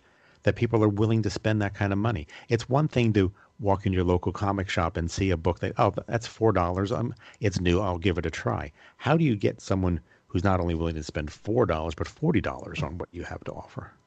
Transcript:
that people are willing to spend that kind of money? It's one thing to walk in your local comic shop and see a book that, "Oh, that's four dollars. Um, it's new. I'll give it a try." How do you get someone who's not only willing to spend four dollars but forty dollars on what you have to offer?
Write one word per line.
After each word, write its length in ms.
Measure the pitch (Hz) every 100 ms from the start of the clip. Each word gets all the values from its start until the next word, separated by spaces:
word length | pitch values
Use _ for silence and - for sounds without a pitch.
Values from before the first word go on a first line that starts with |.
| _ _ _ _
that 140 | 104 95
people 280 | 117 117
are 40 | 107
willing 340 | 104 110 113
to 80 | 101
spend 320 | - 110 107
that 100 | 101
kind 180 | 101 101
of 80 | 98
money? 280 | 110 92 71 - -
It's 180 | 117 -
one 180 | 135 151
thing 280 | 127 117
to 180 | 104 95 - - -
walk 260 | 101 95 98
in 80 |
your 100 | 92
local 260 | 90 90 98
comic 380 | 90 98 98 95
shop 300 | - 82 85
and 120 | 82
see 200 | - 95
a 60 | 82
book 220 | 90 -
that, 120 | 95 -
"Oh, 160 | 110 - -
that's 200 | 120 -
four 260 | - 110
dollars. 400 | 92 87 92 101
Um, 220 | 123 117 - - -
it's 200 | 104 92
new. 200 | 90 87
I'll 160 | 101 87
give 220 | 92 82
it 80 | 82
a 40 |
try." 420 | - 120 98 76 - - -
How 180 | 123 165
do 80 |
you 120 | 156 104
get 260 | 117 -
someone 380 | - 95 92 82 - _ _
who's 180 | 92
not 160 | 98 92
only 140 | 85
willing 220 | 80 82 80
to 60 |
spend 300 | 76 76 76
four 320 | - - 120
dollars 300 | 101 80 80
but 120 | 80 -
forty 360 | - 156 123
dollars 400 | 73 64 - -
on 160 | 69 90
what 100 | -
you 120 | 87
have 200 | 85 -
to 80 | -
offer? 380 | - - - - -